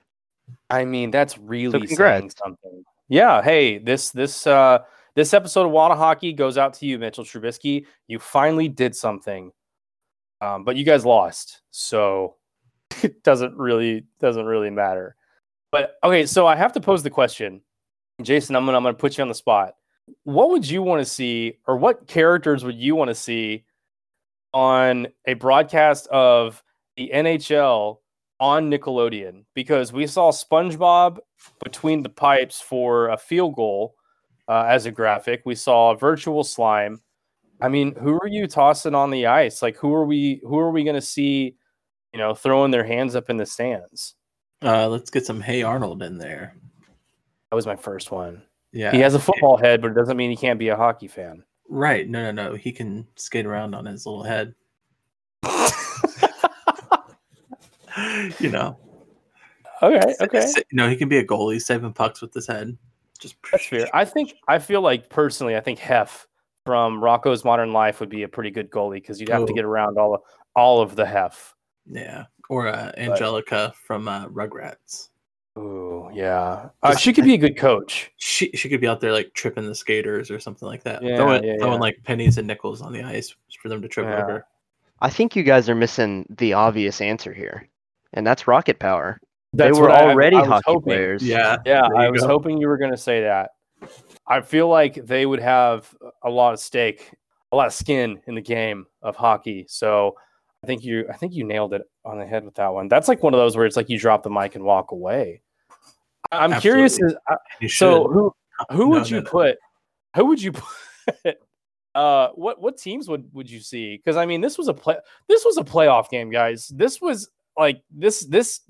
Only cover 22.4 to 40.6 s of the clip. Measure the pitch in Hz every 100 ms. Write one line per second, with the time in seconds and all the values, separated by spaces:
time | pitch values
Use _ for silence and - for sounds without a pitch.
22.4 | 151 143 123 117 131 160 131 113 - 117
23.4 | 110 107 _ _ _ _ _ _ _ _
24.4 | _ 131 131 131 127 123 120 _ - 120
25.4 | 127 143 156 160 151 143 - 135 127 120
26.4 | 113 110 _ _ _ - 131 139 160 160
27.4 | - 147 139 113 104 107 _ _ _ -
28.4 | 135 151 151 143 139 123 117 107 98 92
29.4 | _ - 127 143 120 123 151 180 170 143
30.4 | - 160 180 156 175 175 175 175 - _
31.4 | - - - - 156 156 127 - 143 139
32.4 | 127 - - 131 123 120 117 110 - 170
33.4 | 175 127 110 98 113 _ _ _ _ _
34.4 | - 113 117 127 113 107 110 104 - 120
35.4 | 127 117 - 117 113 110 139 156 165 151
36.4 | 143 - 113 107 104 110 _ _ _ _
37.4 | _ - 131 139 139 139 139 160 202 208
38.4 | 185 151 143 147 160 143 139 131 117 139
39.4 | 127 - 120 113 143 156 151 147 143 135
40.4 | 113 151